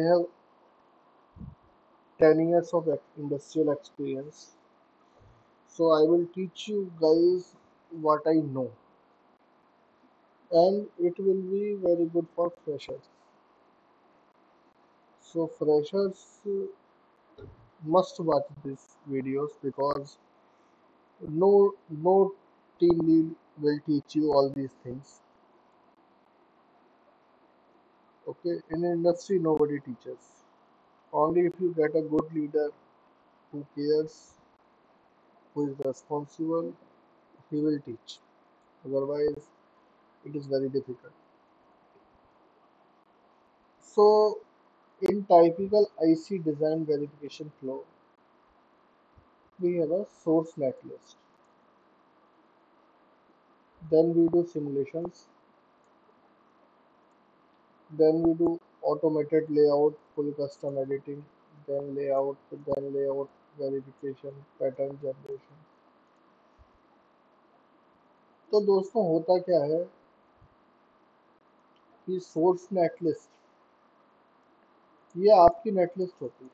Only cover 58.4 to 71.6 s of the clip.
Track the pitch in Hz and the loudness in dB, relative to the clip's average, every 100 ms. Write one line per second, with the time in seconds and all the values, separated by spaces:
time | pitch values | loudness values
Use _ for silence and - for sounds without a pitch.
58.4 | 170 170 - _ 151 151 160 151 147 156 | 0 -2 -10 _ -4 0 0 0 0 0
59.4 | 156 147 147 143 151 151 _ - 147 147 | 2 4 4 4 2 0 _ -6 -6 -6
60.4 | 139 - 143 139 135 139 143 143 147 _ | -8 -8 -8 -6 -6 -6 -8 -14 -16 _
61.4 | _ 147 147 139 143 139 143 135 139 139 | _ -20 -8 -6 -6 -6 -2 -2 -2 -6
62.4 | _ 143 143 139 139 139 139 139 139 _ | _ -14 -6 -6 -4 -4 -2 -4 -8 _
63.4 | _ 147 135 135 135 - 139 139 143 139 | _ -8 -6 -6 -8 -12 -12 -10 -14 -18
64.4 | 143 _ 139 131 139 143 139 135 143 135 | -20 _ -6 -4 -8 -6 -10 -10 -12 -16
65.4 | _ 151 _ _ _ _ _ _ _ _ | _ -20 _ _ _ _ _ _ _ _
66.4 | _ _ _ _ _ _ _ _ _ _ | _ _ _ _ _ _ _ _ _ _
67.4 | _ _ _ _ _ _ _ _ _ _ | _ _ _ _ _ _ _ _ _ _
68.4 | _ 214 202 190 190 233 180 165 165 180 | _ 0 2 0 0 -2 0 0 2 0
69.4 | 180 170 143 160 185 _ _ _ _ _ | 2 0 2 -2 -4 _ _ _ _ _
70.4 | _ _ _ _ _ _ _ _ _ _ | _ _ _ _ _ _ _ _ _ _
71.4 | _ _ | _ _